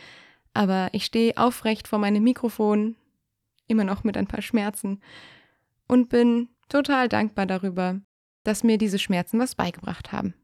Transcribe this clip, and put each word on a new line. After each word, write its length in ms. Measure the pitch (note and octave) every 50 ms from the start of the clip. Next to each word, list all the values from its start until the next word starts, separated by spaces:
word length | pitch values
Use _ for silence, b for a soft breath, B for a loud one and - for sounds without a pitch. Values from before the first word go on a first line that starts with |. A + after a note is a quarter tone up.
| B B B B B B B B B B -
aber 360 | A3 G#3 F#3+ F#3+ F#3+ F#3 -
ich 140 | - G3 -
stehe 320 | - - A3+ A3+ A#3 -
aufrecht 500 | - A3+ B3 A#3+ - - A3 A3 - -
vor 120 | - A3 G#3+
meinem 240 | G#3 G3+ G#3 G#3 G#3+
Mikrofon, 720 | B3 B3 - - A3+ - - G#3+ G#3 G#3 G#3 G#3+ A3+ A3+ - _ _ _ _ _ _ _ _ _ _ _ _ _
immer 160 | - A3+ A3 G3+
noch 200 | F#3+ G#3 - -
mit 140 | G#3+ G3+
ein 100 | G#3 G3+
paar 140 | - - G#3
Schmerzen, 600 | - - - A3 G3+ G#3 G#3 - - G3 G3 G3 B B B B B B B B B B B B B B _ _ _
und 220 | - B3 B3+ A#3+ A#3+
bin 400 | - A#3+ A#3+ A#3+ A#3 A#3+ A#3+ - _ _ _
total 400 | - - C#4+ C#4 - C#4+ C4 B3+
dankbar 380 | A3 G#3 G#3+ G#3+ G#3+ - G3+ G3
darüber, 560 | F#3 F#3+ F#3 F#3+ F#3+ F3 F#3 F3+ F#3 F#3 G3 - _ _ _ _ _ _ _ -
dass 200 | G#3+ G#3+ - -
mir 160 | A#3 A3 G3+
diese 180 | A3 G3+ F#3
Schmerzen 420 | G3 - - F#3+ F3 F3 - - A3+
was 140 | B3+ C4 -
beigebracht 580 | - F#3 F3 - - F#3+ F#3+ F3 - - -
haben. 220 | - G#3 G3 F#3 F3 _